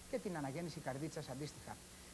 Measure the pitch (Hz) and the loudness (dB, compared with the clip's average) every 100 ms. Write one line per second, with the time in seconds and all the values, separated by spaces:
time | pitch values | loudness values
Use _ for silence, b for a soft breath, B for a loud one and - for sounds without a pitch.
0 | - 254 202 165 139 139 170 151 143 131 | 0 2 4 2 4 2 0 0 0 2
1 | 160 160 135 131 147 - - - - B | 2 0 -2 0 -2 -4 -6 -6 -8 B
2 | B | B